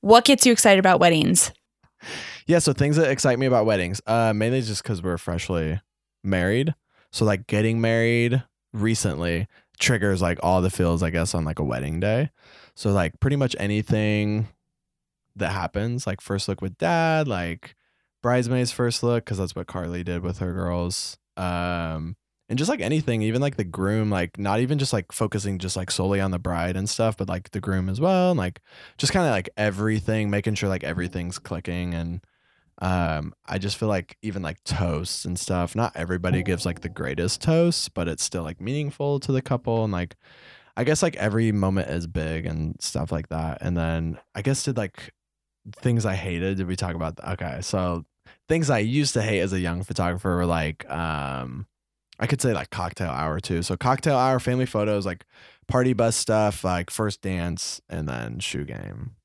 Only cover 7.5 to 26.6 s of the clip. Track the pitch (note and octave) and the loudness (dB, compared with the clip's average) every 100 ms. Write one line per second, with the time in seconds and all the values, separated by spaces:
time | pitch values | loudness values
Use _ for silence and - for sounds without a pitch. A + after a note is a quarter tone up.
7.5 | G#2 A2 A2+ A2+ A2+ A2+ A#2 A#2 B2+ - | 2 2 2 2 2 2 2 2 0 -2
8.5 | _ _ A2 G#2+ A2+ G2+ D2+ E2+ E2+ G#2 | _ _ -2 0 2 0 -2 -2 -2 -4
9.5 | _ _ _ - A#2+ G2+ F#2+ F2+ F2 E2+ | _ _ _ 0 2 2 2 2 2 2
10.5 | F#2 F#2 - F2 E2+ E2+ E2 E2 F2 D#2 | 4 2 2 2 2 2 0 0 0 -2
11.5 | D#2 D2 A#1+ C#2 D#2+ G2 A2+ D3 _ - | -2 -2 -2 -4 -2 0 0 0 _ -20
12.5 | - - - G#2+ G2 E2 - C3+ C#3+ C3 | -20 -20 -4 2 2 2 0 0 2 0
13.5 | - G2+ G#2 G#2+ A2 G#2+ G#2 G#2 G#2+ G#2 | 0 0 0 2 2 2 2 0 0 -4
14.5 | _ _ _ _ _ _ _ _ - F#2+ | _ _ _ _ _ _ _ _ -4 -4
15.5 | G2+ F2 G2+ A2 A#2+ A#2+ G2 - G2 - | -2 -4 -4 -4 -4 -4 -8 -4 -4 -2
16.5 | G2 F#2+ - E3 E3+ E3 D#3+ D3 G2 F2 | -4 -6 -2 0 2 2 2 0 -2 -4
17.5 | E2 - _ _ _ _ _ A#2 B2 A#2+ | -6 -12 _ _ _ _ _ 0 2 2
18.5 | B2+ A#2+ - B2 A#2 B2 A#2+ - G2 F#2 | 0 -2 0 -2 0 0 0 -2 -4 -4
19.5 | - F2 F#2 E2+ F2 F2 F2 F2+ - F2+ | -6 -8 -6 -6 -4 -4 -4 -4 -4 -4
20.5 | F2+ F2+ F2 F2 F2+ - - _ - F#2 | -4 -2 -2 -2 -4 -8 -12 _ -8 -4
21.5 | F2 F2 F2 E2 D#2+ D#2+ G2 _ _ _ | -2 -2 -2 -4 -6 -8 -12 _ _ _
22.5 | B2 D#3+ C#4 F#2+ D#3 D3+ A2+ G#2+ A2+ C#3+ | -4 -2 -2 -2 -2 0 0 0 0 -2
23.5 | C#3 F#2+ E2 F#2+ A2 G#2+ G2 F2 - G2+ | -2 -6 -2 0 0 0 0 -2 -4 -2
24.5 | G#2+ B2+ D3+ C3+ A2 F2+ - A2+ G#2+ G2+ | 0 0 0 0 -2 -4 -4 -2 -2 -4
25.5 | F#2+ F2+ F#2 F#2 - F#2 G2 G2 F2+ F2+ | -4 -4 -4 -4 -2 0 2 0 -2 -2
26.5 | F2 | -2